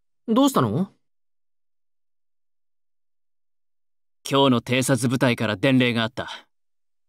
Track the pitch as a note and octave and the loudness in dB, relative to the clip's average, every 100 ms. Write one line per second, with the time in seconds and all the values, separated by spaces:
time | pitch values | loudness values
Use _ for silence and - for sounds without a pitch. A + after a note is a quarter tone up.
0 | _ _ - A3+ C#4 A3 A2+ C3 G3 _ | _ _ -2 2 2 2 -2 -2 -6 _
1 | _ _ _ _ _ _ _ _ _ _ | _ _ _ _ _ _ _ _ _ _
2 | _ _ _ _ _ _ _ _ _ _ | _ _ _ _ _ _ _ _ _ _
3 | _ _ _ _ _ _ _ _ _ _ | _ _ _ _ _ _ _ _ _ _
4 | _ _ - C#3 C3+ A#2+ - B2+ B2+ B2+ | _ _ -4 2 2 2 0 -2 0 0
5 | B2 B2+ C3 A#2 G#2+ G2+ C#3 C3 B2 A#2 | 0 0 0 0 -2 0 2 2 2 0
6 | A2 - F2 - - _ _ _ _ _ | -4 -6 -12 -14 -20 _ _ _ _ _